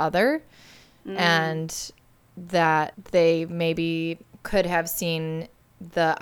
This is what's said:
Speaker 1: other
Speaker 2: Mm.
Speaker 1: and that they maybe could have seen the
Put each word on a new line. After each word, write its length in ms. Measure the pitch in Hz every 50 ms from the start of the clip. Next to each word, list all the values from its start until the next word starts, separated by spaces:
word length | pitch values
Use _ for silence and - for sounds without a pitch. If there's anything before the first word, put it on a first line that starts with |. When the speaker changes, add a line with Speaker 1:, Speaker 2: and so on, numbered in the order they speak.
Speaker 1:
other 420 | 151 156 170 180 214 262 302 320 - - - - - - - - - _ _ _ -
Speaker 2:
Mm. 100 | - 190 185
Speaker 1:
and 760 | 175 170 165 160 160 160 160 160 160 160 - - - - - _ _ _ _ _ _ _ -
that 560 | 180 175 175 190 175 165 160 156 156 151 - - - - -
they 340 | - 175 165 165 165 165 165
maybe 720 | 170 170 170 165 165 165 165 165 165 165 165 165 165 165 - - _ - -
could 240 | - - 214 196 180
have 220 | 175 180 165 170 170
seen 600 | - - 180 170 165 160 160 160 160 160 170 - _ _ _ _ _ - 180 165 -
the 220 | 175 165 160 156 -